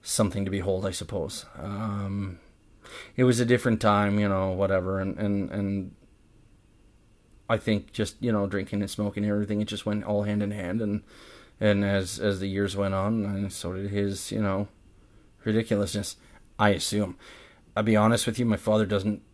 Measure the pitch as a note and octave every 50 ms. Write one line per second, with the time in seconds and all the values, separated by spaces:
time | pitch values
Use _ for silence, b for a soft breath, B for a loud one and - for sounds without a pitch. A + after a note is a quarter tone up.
0 | _ - - - A2+ G2 - G2+ G2 F#2+ F#2+ G2 F2+ G2 F#2+ F#2 F#2+ F#2+ F2+ -
1 | - - - F#2+ E2 - - - - - - - C2+ G2+ G2+ G2+ A2 G#2+ G2+ G2+
2 | G2+ G2 G2 G2+ G2 G2 F2+ E2+ b b b _ _ - - - B B B B
3 | B B B - B2+ B2+ B2 A2+ B2 A#2 B2 A#2+ - B2+ A2+ G#2 - G#2+ G#2 G2+
4 | G#2 G2+ G2+ G#2 G#2 G2+ G2 F#2+ F#2+ F#2+ F#2 F#2 G2 G2 G2 F#2+ F2+ F#2 F#2+ F#2+
5 | F#2+ G2 - - G#2+ G2+ G2+ G2+ G2 - - G#2 G2+ G2 G2+ G2 F#2+ - - -
6 | _ _ - _ _ _ _ - - - - _ _ _ _ _ _ _ _ _
7 | _ _ _ _ _ _ _ - _ _ A2+ G#2+ - - G#2+ G2+ - - - -
8 | G#2+ G2+ - - - B2 A2+ G#2 G2+ G2 G2+ G2+ F#2+ - - G2+ G2+ G2+ - -
9 | G#2 G#2 G2+ G#2 G#2 G#2 G#2 G#2 G#2 G2+ G#2+ G#2 G#2+ G#2 G#2 G2+ - G#2+ G#2 G#2
10 | - - G#2 G#2 G#2 G#2 G#2 G#2 G#2 G2+ G#2 G#2 F#2+ F2 F#2 A2+ A2+ G#2 G2+ G#2+
11 | - B B B B B B B B B B B A2 G#2+ G#2 G2+ G2+ G2 G2+ G2
12 | F#2+ F#2 - - - G#2 G2+ F#2+ F#2+ G2 F#2+ G2 G2+ G2 F#2+ G2 G2+ G2 F#2+ F#2+
13 | F#2+ G2+ A2+ A2+ G#2 G2+ G2+ G2 G2+ G2 - - - E2+ F#2 F#2 G2 G2+ G2+ G2+
14 | G2+ G2+ G2 - - - G#2 A2 G#2+ G2+ F#2+ F#2+ G#2 - - _ - - _ b
15 | b b b b b b b _ - A2 G#2+ A2+ A2 - A#2 G2+ G2+ G2 - G#2+
16 | G2 - - b b b b b b b _ - G#2+ G#2 G2+ E2+ - - - G#2
17 | G#2 F#2 F2 B B B B B B B B B B B - G#2 G#2+ A2 A2 G#2+
18 | G#2+ A2 A#2 A#2 - - A2+ A#2 B2 A#2 G#2+ G2+ - - G#2+ G#2+ G#2+ F#2+ G#2 G2+
19 | F#2+ G#2 G#2 - - _